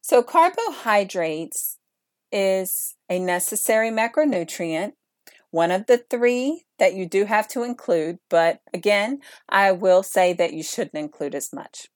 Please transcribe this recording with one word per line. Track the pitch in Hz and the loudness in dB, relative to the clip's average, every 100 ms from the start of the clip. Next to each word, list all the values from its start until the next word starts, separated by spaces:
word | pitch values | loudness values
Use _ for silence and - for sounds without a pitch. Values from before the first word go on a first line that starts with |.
So | - 254 | 4 2
carbohydrates | 247 359 349 359 453 294 233 208 190 190 160 156 165 - - - _ _ _ _ _ | 4 4 4 2 -6 -6 0 0 0 -2 -4 -4 -8 -8 -10 -12 _ _ _ _ _
is | 208 196 190 185 - - - _ | 0 2 2 -2 -6 -8 -12 _
a | 180 | -4
necessary | 185 180 180 208 - 220 226 | -2 -2 -2 -4 0 2 2
macronutrient, | 220 226 262 302 208 170 - 170 160 196 - _ _ - _ _ | 0 -2 2 2 0 -4 -6 -6 -4 -6 -10 _ _ -20 _ _
one | 165 165 | 0 0
of | 185 220 | 0 2
the | 240 - | 2 2
three | 240 240 247 262 330 _ _ | 0 2 2 -2 -4 _ _
that | 190 | 2
you | 190 180 | 2 -2
do | 190 202 | 0 2
have | 214 214 | 0 -2
to | - | -6
include, | 240 247 - 170 156 175 _ | -8 -8 -2 -2 -2 -8 _
but | 170 165 165 _ | 2 2 0 _
again, | 180 196 202 208 277 - - - | -4 0 2 0 -6 -10 -20 0
I | 190 196 | 2 4
will | 185 190 180 | 4 4 4
say | 190 - 180 | 4 2 2
that | 175 170 | 2 -2
you | 160 | -2
shouldn't | 156 - 151 | -10 -6 -6
include | 151 - - 143 | -6 -10 -8 -8
as | 143 - | -8 -10
much. | 139 - - - | -14 -16 -18 -20